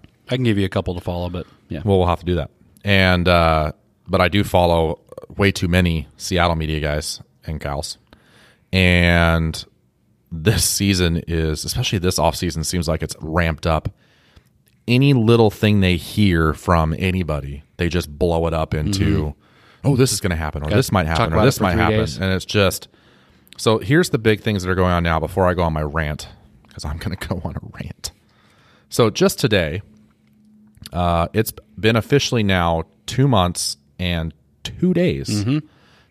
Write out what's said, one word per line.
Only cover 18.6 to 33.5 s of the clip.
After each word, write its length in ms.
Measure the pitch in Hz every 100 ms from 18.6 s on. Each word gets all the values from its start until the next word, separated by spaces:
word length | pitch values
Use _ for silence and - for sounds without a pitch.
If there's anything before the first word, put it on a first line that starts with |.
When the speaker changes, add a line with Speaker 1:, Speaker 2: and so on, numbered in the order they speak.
| 80
Speaker 2:
into, 520 | 78 78 98 104 78 76
Speaker 1:
Mm-hmm. 600 | - _ _ _ _ -
Speaker 2:
"Oh, 80 | 123
this 160 | 131
is 80 | -
gonna 160 | 95 80
happen," 260 | 78 78
or 40 | 76
Speaker 1:
Gotta 100 | 104
Speaker 2:
"This 160 | -
might 120 | 101
Speaker 1:
talk 120 | 78 80
Speaker 2:
happen," 140 | 85
or 40 | 80
Speaker 1:
about 60 |
it 20 | 127
Speaker 2:
"This 100 | -
Speaker 1:
for 40 |
Speaker 2:
might 80 | 92
Speaker 1:
three 80 | 85
Speaker 2:
happen." 160 | 87 107
Speaker 1:
days. 180 | 110 -
Speaker 2:
And 140 | 95
it's 100 | 92
just, 440 | - 104 95 - - _ _ _ _ _ _ -
so 220 | 117 110
here's 320 | 92 156 180
the 80 | 131
big 240 | 110 107
things 200 | - 101
that 80 | 90
are 40 |
going 180 | 92 90
on 100 | 87
now 160 | 85 80
before 260 | 80 92 90
I 80 |
go 80 | 90
on 100 | 85
my 100 | 76
rant, 460 | 76 78 76 76 - - _ _ _
'cause 160 | -
I'm 140 | 80 80
gonna 180 | - 85
<laughs> 40 | -
go 120 | 92
on 120 | 82 -
a 40 | - -
rant. 280 | - - - _ _ _ _ _ _ _ -
So 180 | - 113
just 300 | - 190 -
today, 420 | 120 101 78 90 - _ _ _ _ _ _ _ _ - -
uh, 360 | 87 87 85 85
it's 200 | 107 110 - - -
been 160 | 107 113
officially 460 | - 143 - 120
now 400 | 101 95 85 82 - _ -
two 200 | - 139
months 520 | 110 90